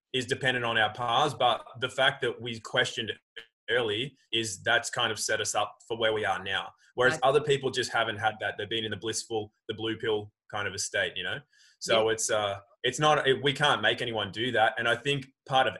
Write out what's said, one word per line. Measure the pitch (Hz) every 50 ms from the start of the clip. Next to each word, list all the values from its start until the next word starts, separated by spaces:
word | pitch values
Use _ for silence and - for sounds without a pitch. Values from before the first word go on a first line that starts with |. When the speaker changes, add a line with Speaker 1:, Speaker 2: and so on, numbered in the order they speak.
| _ _ -
Speaker 1:
is | 127 120
dependent | 123 131 - 135 131 123 123 120
on | 117 113
our | 113 110 110 110
paths, | - 120 120 117 131 151 151 117
but | 110 127 120 110 - - - - 120
the | 117 123
fact | - - 131 139 135 -
that | 131 120 107 -
we | 117 123 113 110
questioned | - - - 123 123 - - 123 113 104 - - _ _ - 113 - _ _ _ - -
early | 113 123 120 107 101 110 127 151 _ _ _ -
is, | 110 113 113 110 95 98 101
that's | 117 117 117 - -
kind | - 123 120 113
of | 107 101
set | - 117 110 107
us | 104 - -
up | 107 104 - - _ -
for | - 117
where | 113 113 110 110
we | 107 104
are | 98 92 90 95
now. | 98 95 92 90 92 - _ _ _ -
Whereas | 120 123 127 -
Speaker 2:
Right. | - -
Speaker 1:
other | 135 143 147
people | 147 147 139 135 131 127
just | 107 123 113 -
haven't | - 117 113 113 107
had | 101 110 110 110 -
that. | 107 101 -
They've | - 104
been | 101 113 113 110
in | 107
the | 104
blissful, | 95 113 113 107 - - - 113 110 107 107 _ _ _
the | - 107
blue | 101 110 113 110
pill | - 123 113 107 104 104 104 _ _ _ -
kind | - 104 101
of | 98 92
a | 95
state, | - - - 101 95 87 85
you | 92 87
know? | 92 107 147 - _ _ _ _ _ _
So | - - 120 117 110 110
Speaker 2:
Yeah. | 110 110
Speaker 1:
it's, | 110 - -
uh, | 113 107 104 101 98 101 - _ _ _
it's | - 123 123 -
not, | 151 151 151 143 -
it, | 135 131 110 117
we | 143 139
can't | - 151 147 127 107 104
make | 110 123 123
anyone | 127 120 113 110 101 98
do | 87 107 120 127 113
that. | 110 110 113 - 120
And | 117
I | 117 120
think | 117 - 143 143 139 135 - _ _ _
part | - 143 131 127
of | 110 -